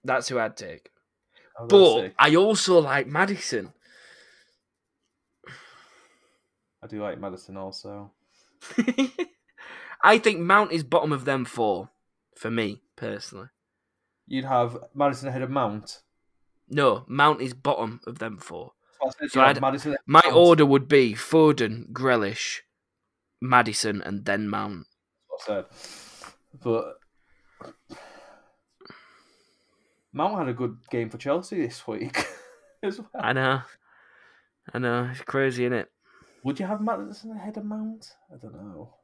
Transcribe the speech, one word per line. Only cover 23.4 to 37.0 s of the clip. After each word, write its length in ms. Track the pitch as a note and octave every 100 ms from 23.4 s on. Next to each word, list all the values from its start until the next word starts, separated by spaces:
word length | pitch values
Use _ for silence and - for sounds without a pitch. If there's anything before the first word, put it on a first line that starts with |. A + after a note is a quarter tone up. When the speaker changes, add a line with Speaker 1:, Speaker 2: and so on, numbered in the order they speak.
Speaker 1:
Maddison, 580 | B2+ B2 A2 G#2 A2 G2+
and 220 | - G2+
then 240 | G2+ G2+ G#2+
Mount. 380 | G#2 G2+ F#2 - _ _ _ _
Speaker 2:
That's 180 | - -
what 100 | G2+ F#2
I 40 | -
said. 560 | - - - - - _ _ C#3
But 340 | B2 A2+ - - _ _ _ _ _ _ - _ _ - - - - - _ _ _ _ - - _ _ _ _ _ _ _ _ _ _ _
Mount 260 | C3+ F3 G3+
had 100 | C#3
a 40 |
good 240 | A#2+ A#2+ A#2+ _
game 180 | B2 A2+
for 80 | G#2+
Chelsea 420 | C#3 D#3 F#3 F#3+ B2
this 200 | - -
week 400 | A2 - - - - -
<laughs> 280 | - _ _
as 160 | G3 G#3
well. 100 | G#3+ B3+
Speaker 1:
I 140 | F#3+
know. 280 | C3 C3 C3+ - - _ _ _ _ _ _ _ _ -
I 60 | B2
know. 300 | B2 A#2+ B2
It's 120 | B2+
crazy, 420 | - C3+ C3+ B2
isn't 120 | B2 A#2+
it? 100 | - _ _ _ _ _
Speaker 2:
Would 160 | C3 C#3+
you 80 | F#3+
have 140 | G#3
Maddison 500 | A3 G3+